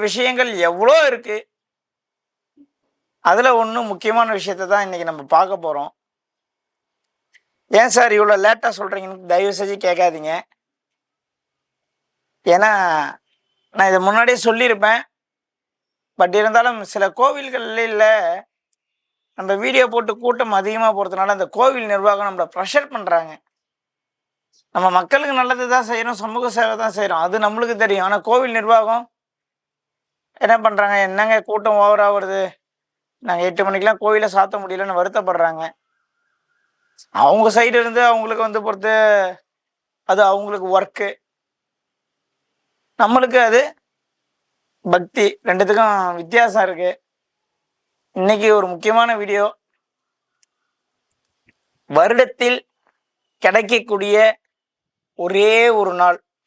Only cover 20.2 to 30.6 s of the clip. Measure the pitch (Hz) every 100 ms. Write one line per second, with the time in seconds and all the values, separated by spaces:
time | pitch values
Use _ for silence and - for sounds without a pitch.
20.2 | 240 240 233 196 196 220 226 202 190 190
21.2 | 196 196 185 208 254 262 220 202 208 202
22.2 | 202 185 160 180 190 285 285 240 185 170
23.2 | 160 151 _ _ _ _ _ _ _ _
24.2 | _ _ _ _ _ 175 185 180 175 277
25.2 | 285 262 247 254 247 254 220 233 233 208
26.2 | 214 233 247 208 220 220 220 190 196 165
27.2 | 175 214 208 220 233 208 214 196 185 208
28.2 | 220 247 262 226 214 226 220 240 240 _
29.2 | _ _ _ _ _ _ _ _ _ _
30.2 | _ - 214 226